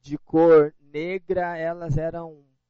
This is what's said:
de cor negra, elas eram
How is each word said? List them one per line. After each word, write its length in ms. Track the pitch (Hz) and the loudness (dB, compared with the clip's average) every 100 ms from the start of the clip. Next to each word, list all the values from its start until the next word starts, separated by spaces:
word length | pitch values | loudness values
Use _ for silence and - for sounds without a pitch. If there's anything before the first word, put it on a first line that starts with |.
de 140 | 135 147 | -14 -14
cor 560 | - 160 165 160 147 - | -4 2 6 6 6 -2
negra, 760 | _ 147 170 185 - 185 175 170 | _ -10 -8 -8 -6 -4 -4 -6
elas 400 | 165 175 170 151 | -8 -6 -6 -4
eram 480 | 165 165 165 151 139 _ _ | -4 -8 -14 -18 _ _ _